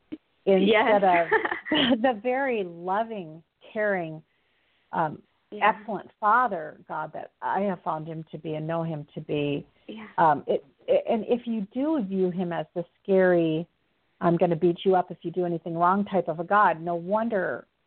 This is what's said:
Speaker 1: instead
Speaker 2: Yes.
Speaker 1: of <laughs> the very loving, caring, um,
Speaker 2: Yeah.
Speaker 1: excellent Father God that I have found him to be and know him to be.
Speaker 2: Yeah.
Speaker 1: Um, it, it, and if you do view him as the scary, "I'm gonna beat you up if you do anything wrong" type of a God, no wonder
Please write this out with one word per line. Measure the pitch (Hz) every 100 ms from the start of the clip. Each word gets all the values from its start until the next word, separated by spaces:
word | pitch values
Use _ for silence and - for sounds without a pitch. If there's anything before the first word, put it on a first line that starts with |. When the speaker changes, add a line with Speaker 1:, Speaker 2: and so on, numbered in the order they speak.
| _ - _ _ -
Speaker 1:
instead | 190 196
Speaker 2:
Yes. | 214 240 208 190 175 165 440 - - -
Speaker 1:
of | 302 254 240
<laughs> |
the | 254 220
very | 247 254 277 226
loving, | 185 170 175 196 226 220 165 160 _ _ -
caring, | 220 214 190 160 156 - _ _ _ _ _ _
um, | 175 156 - - _ _
Speaker 2:
Yeah. | 208 202
Speaker 1:
excellent | 214 208 190 - _
Father | 208 233 247 180 156 - -
God | 160 156
that | - - _
I | 123 160
have | 202 180
found | 180 160 156
him | 160 160
to | 156
be | 160
and | 156 156
know | 165
him | 165 151 147 -
to |
be. | 151 151 147 143 - _ -
Speaker 2:
Yeah. | 214 214 -
Speaker 1:
Um, | 165 143 -
it, | 208 - _ -
it, | 277 -
and | 226 -
if | 240 240
you | 226 196
do | 247 285 320
view | 190 190 185
him | 175 175
as | 165 156 175
the | 170 _
scary, | - 190 185 175 165 156 170 _ _ _ _ _
"I'm | 175 170
gonna | 180 160
beat | 175 170 190
you | 185
up | 180
if | 170
you | 175
do | 175 175
anything | 170 180 165
wrong" | 175 202 202
type | 196 170
of | 160
a |
God, | 170 202 196 165
no | 170
wonder | 170 170 214 233 208 175 120 - _